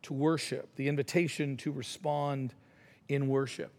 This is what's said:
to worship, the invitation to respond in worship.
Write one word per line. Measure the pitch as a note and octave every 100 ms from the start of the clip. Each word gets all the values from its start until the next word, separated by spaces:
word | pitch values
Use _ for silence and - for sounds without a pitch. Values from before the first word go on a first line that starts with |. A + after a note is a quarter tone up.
to | -
worship, | C3+ D3+ D#3+ - C3 - -
the | C#3
invitation | C#3+ C#3 F3 E3+ - C#3+ C3
to | D#3
respond | D3 A#2 - D3+ D3 C#3+ C#3 C3 - - - - - -
in | C#3 C3+
worship. | C3+ C3+ - -